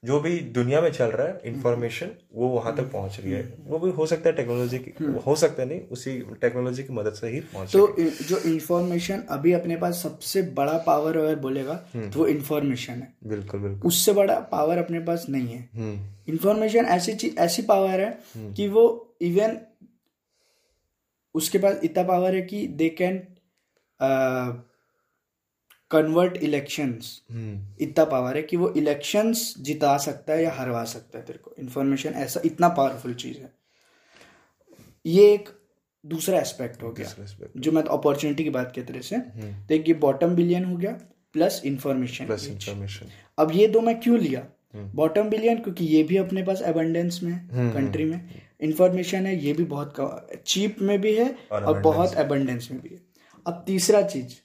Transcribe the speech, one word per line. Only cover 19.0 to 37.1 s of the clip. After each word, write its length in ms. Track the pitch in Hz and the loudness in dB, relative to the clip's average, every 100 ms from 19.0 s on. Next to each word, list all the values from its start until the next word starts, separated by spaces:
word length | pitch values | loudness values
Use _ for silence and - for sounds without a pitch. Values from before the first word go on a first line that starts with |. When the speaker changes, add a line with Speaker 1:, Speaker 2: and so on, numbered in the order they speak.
| - _ | -8 _
Speaker 2:
even 340 | 175 175 220 - - _ - _ _ _ _ _ _ _ _ _ _ _ _ _ _ | 0 2 2 -2 -12 _ -20 _ _ _ _ _ _ _ _ _ _ _ _ _ _
उसके 240 | 160 156 196 | -4 0 2
पास 180 | 196 196 | 2 2
इतना 180 | 170 180 | 0 0
पावर 320 | 180 180 185 | 2 2 2
है 80 | 190 | 0
कि 260 | 180 208 - | -4 -6 -8
they 220 | 143 160 160 | 0 -2 0
can, 180 | 180 190 - - _ _ _ _ _ _ | -2 -2 -10 -20 _ _ _ _ _ _
अ, 520 | 135 135 131 127 123 120 - _ _ _ _ _ _ _ _ _ _ _ _ | 0 2 2 0 -4 -8 -14 _ _ _ _ _ _ _ _ _ _ _ _
convert 420 | 160 156 160 180 175 | 2 4 4 2 2
elections। 680 | 151 147 135 - 143 113 113 - _ | -2 -2 -4 -4 -4 -4 -10 -18 _
Speaker 1:
हम्म। 360 | 117 110 101 101 - | -10 -8 -10 -12 -8
Speaker 2:
इतना 240 | 151 151 | -4 2
पावर 320 | 156 135 127 135 | 2 2 -2 -4
है 60 | |
कि 140 | 156 175 | -2 0
वो 140 | 180 | 0
इलेक्शंस 840 | - 151 143 - 208 220 226 - - | 2 0 0 0 0 2 0 -4 -8
जिता 400 | 135 151 147 139 | -6 0 2 2
सकता 340 | 147 131 - | 0 -8 -2
है 100 | 156 | 0
या 100 | 165 | 0
हरवा 320 | 160 127 120 | -2 -4 -4
सकता 340 | 117 120 - 110 | -6 -10 -14 -16
है 60 | |
तेरे 140 | - - | -14 -16
को। 160 | - - | -18 -16
इन्फॉर्मेशन 520 | 127 127 139 135 156 | -10 -2 0 0 -2
ऐसा, 300 | - 131 - | -4 -4 -2
इतना 240 | 165 - 170 | -2 2 0
पावरफुल 460 | 170 139 127 127 | 2 0 -2 -10
चीज 240 | 120 127 131 | -10 -12 -14
है। 140 | 131 _ _ _ _ _ _ _ - _ _ _ _ - - _ - | -18 _ _ _ _ _ _ _ -20 _ _ _ _ -20 -20 _ 2
ये 280 | 170 208 | 8 8
एक 140 | 208 208 - _ _ _ _ 147 | 8 0 -20 _ _ _ _ -10
दूसरा 320 | 160 175 185 | -6 0 0
एस्पेक्ट 440 | 143 - 123 - | 0 -6 -10 -10
हो 100 | 117 | -12
गया, 140 | 113 | -10
Speaker 1:
दूसरा 180 | 101 | -12